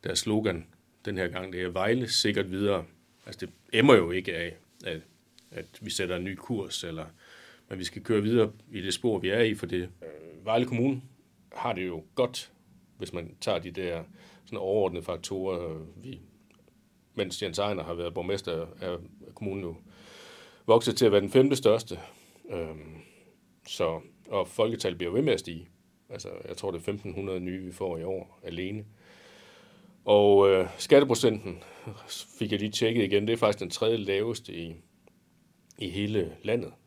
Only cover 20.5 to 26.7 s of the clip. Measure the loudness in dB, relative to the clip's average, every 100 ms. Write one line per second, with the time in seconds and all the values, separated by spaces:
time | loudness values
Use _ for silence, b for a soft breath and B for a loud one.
20.5 | B 6 6 6 4 6 6 6 6 6
21.5 | 6 4 4 0 -12 B B B B -10
22.5 | -8 -8 -10 -16 -18 B B B B _
23.5 | _ -14 -4 -2 -2 -10 _ -6 -4 -4
24.5 | 0 0 0 -4 -4 -2 0 2 0 -2
25.5 | -12 -14 _ _ _ _ -14 -12 -12 -12
26.5 | -6 -6